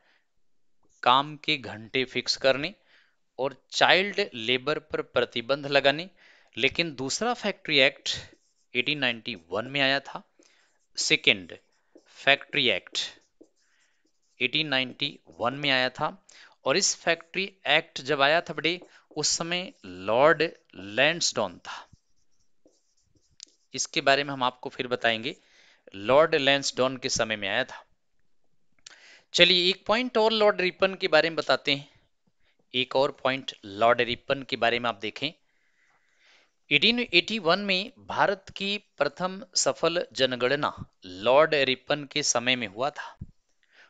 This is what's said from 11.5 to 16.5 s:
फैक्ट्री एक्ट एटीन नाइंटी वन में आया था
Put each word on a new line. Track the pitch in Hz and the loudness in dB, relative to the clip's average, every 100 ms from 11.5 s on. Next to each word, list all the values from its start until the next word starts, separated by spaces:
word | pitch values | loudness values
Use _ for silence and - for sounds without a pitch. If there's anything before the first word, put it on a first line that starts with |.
| - _ _ _ - _ | -18 _ _ _ -20 _
फैक्ट्री | - - 139 - 147 127 | -6 0 0 0 -2 0
एक्ट | 92 - - - - _ _ - _ _ _ _ _ _ _ _ _ | -2 -4 -8 -8 -12 _ _ -20 _ _ _ _ _ _ _ _ _
एटीन | 127 151 156 | -4 -2 -2
नाइंटी | 131 127 - 143 - _ - | -4 -4 -6 -10 -10 _ -6
वन | 110 | -6
में | 139 147 | -4 -2
आया | 131 127 | 0 0
था | - 151 196 _ - - | -2 -6 -6 _ -20 -20